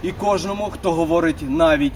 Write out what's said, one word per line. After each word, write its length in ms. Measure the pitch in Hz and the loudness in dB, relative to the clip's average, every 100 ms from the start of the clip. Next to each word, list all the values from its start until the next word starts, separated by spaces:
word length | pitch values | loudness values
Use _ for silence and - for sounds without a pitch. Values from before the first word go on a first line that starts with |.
і 80 | 175 | -6
кожному, 600 | 185 202 196 180 202 208 | -4 0 0 -2 -4 -6
хто 180 | - 190 | -4 -2
говорить 580 | 165 165 170 165 151 143 | 0 2 2 2 -2 -4
навіть 440 | 135 330 214 285 | 2 4 4 2